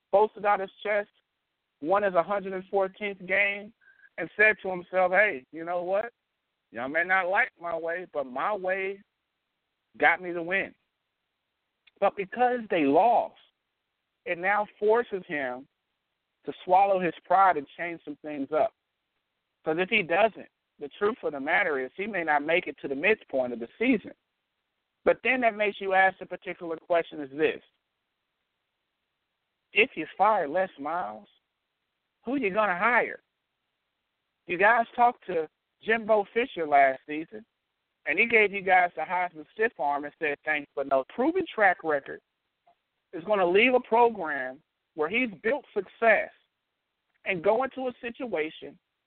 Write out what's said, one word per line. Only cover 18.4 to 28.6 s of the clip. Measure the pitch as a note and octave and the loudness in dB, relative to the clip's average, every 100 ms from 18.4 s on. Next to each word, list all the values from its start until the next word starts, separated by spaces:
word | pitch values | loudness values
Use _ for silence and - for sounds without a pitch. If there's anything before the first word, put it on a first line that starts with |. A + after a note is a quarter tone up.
| C3+ | -4
up. | D3+ - - _ _ _ _ _ _ _ _ | 0 0 -2 _ _ _ _ _ _ _ _
'Cause | D#3+ D#3+ | -4 -2
if | F#3 | 0
he | A3+ | 0
doesn't, | D#3+ E3+ A3 E3 A2+ _ _ _ | 0 2 2 0 -16 _ _ _
the | C#3+ | -16
truth | - G#3 - | -4 -4 -2
of | E3+ | -6
the | C#3+ | -6
matter | C#3 F#3 F#3 C#3 | -2 -2 0 -2
is | B2+ | -4
he | - G#3 | -8 -8
may | F#3+ | -4
not | D#3+ D3 | 0 0
make | D3 F3+ D#3+ | 2 0 -2
it | - | -8
to | C#3+ | -8
the | |
midpoint | C3+ F3+ A3 - C3+ B2 | -2 0 0 -2 -4 -4
of | A#2 | -6
the | A#2 - | -12 -4
season. | B3 A3+ - - _ _ _ _ _ _ _ _ | 0 0 -4 -18 _ _ _ _ _ _ _ _
But | - E3+ | 0 2
then | A#3 B3+ | 0 0
that | A#3 | 0
makes | G#3 G#3 G#3 | 0 -2 -4
you | G3 | 0
ask | F#3+ F#3+ F#3 | 4 2 0
the | F3+ | -10
particular | F3+ F#3+ F3 E3+ D#3+ | -14 -14 -12 -10 -10
question | - E3+ E3 D#3+ | -2 -2 0 -8
is | C3+ | -12
this. | C#3 D3 D#2+ - _ _ _ _ _ _ _ _ _ | -2 -2 -2 -10 _ _ _ _ _ _ _ _ _